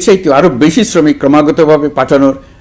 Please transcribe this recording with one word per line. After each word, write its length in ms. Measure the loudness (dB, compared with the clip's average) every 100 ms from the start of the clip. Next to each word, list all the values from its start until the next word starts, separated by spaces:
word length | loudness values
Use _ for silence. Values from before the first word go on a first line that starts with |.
চাইতে 240 | 0 0 0 2
আরও 120 | 2 0
বেশি 200 | 0 0 -2
শ্রমিক 260 | 0 0 0
ক্রমাগতভাবে 680 | 0 0 0 0 2 0 0
পাঠানোর 460 | -4 0 0 0 -2 -12 -20